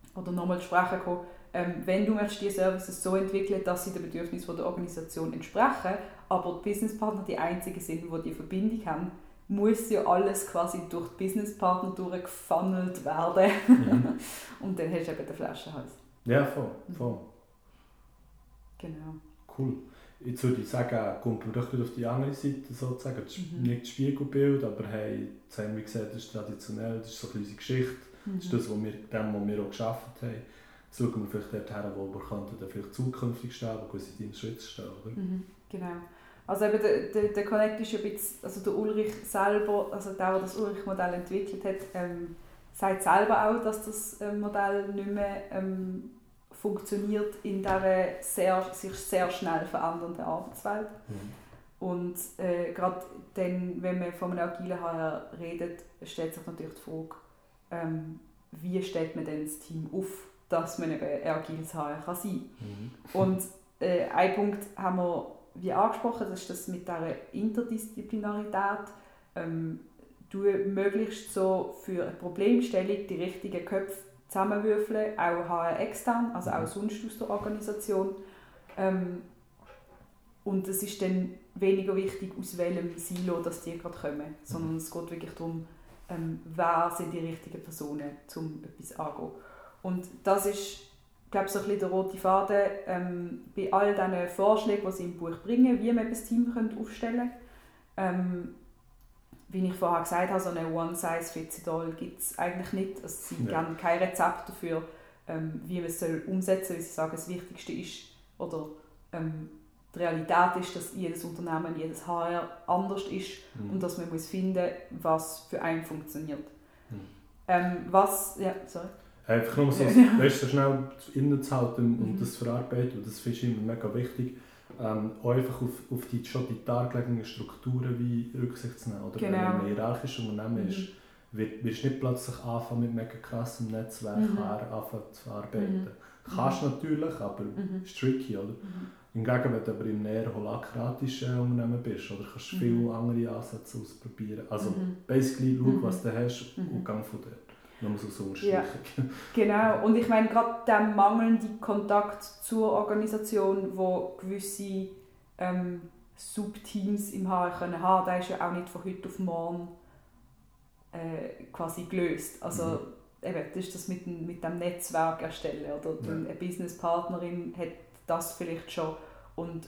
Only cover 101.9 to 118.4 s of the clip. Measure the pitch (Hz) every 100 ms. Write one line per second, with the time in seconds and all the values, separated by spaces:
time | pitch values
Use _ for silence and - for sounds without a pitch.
101.9 | 160 - - - - 175 180 185 190 190
102.9 | - - - - 165 117 160 165 160 180
103.9 | 170 185 - 175 - - - 175 165 165
104.9 | - - - - 160 160 156 156 180 170
105.9 | 170 165 160 - 190 185 190 - 170 165
106.9 | - 160 160 175 180 180 - - 165 160
107.9 | - - - - - - 160 156 - -
108.9 | - - 170 160 156 156 - - _ _
109.9 | - 170 160 160 175 180 185 180 170 -
110.9 | 190 175 165 170 165 170 160 170 160 160
111.9 | 151 - 170 170 170 160 - - 180 196
112.9 | 196 - 190 - - - - - 190 175
113.9 | 175 170 160 160 190 185 185 180 - -
114.9 | 160 165 160 160 - - - 170 165 160
115.9 | 156 151 151 156 143 - - - - -
116.9 | 104 95 - - - - 180 180 180 -
117.9 | 185 202 - - -